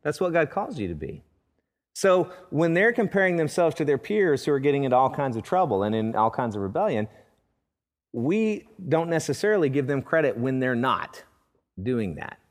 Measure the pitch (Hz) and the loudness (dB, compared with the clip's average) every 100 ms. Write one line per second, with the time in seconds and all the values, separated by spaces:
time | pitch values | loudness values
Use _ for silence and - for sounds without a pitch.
0 | 147 147 185 170 151 - - 185 98 82 | -4 -2 0 2 0 -2 -6 -6 -6 -6
1 | 69 78 _ _ _ _ _ _ _ - | -10 -12 _ _ _ _ _ _ _ -2
2 | 196 185 165 - - 147 170 165 214 240 | 2 2 0 -6 -8 -2 2 4 2 2
3 | 202 202 185 175 151 - 170 - 151 135 | 0 2 2 2 0 2 0 0 0 0
4 | - 208 185 139 - 143 139 139 139 123 | 0 0 2 2 2 2 2 2 2 4
5 | 135 139 139 113 - 180 175 98 104 110 | 2 0 -4 -4 -2 0 2 2 0 0
6 | 110 104 110 - 120 104 98 127 208 123 | -2 2 0 0 -4 -2 -4 -2 0 -2
7 | 107 - _ _ _ _ _ _ _ _ | -4 -10 _ _ _ _ _ _ _ _
8 | _ 120 123 202 220 208 - - 180 156 | _ -4 -2 0 0 -2 -8 -14 -2 0
9 | 165 160 151 143 202 214 151 135 131 143 | 2 -2 -2 -2 0 2 2 0 0 -2
10 | 127 160 147 117 127 131 127 120 127 95 | 0 2 2 0 -2 0 0 0 0 0
11 | 78 - - _ _ _ _ - 101 123 | -4 -14 -20 _ _ _ _ -10 -4 -2
12 | 104 76 - - _ | -2 -6 -12 -16 _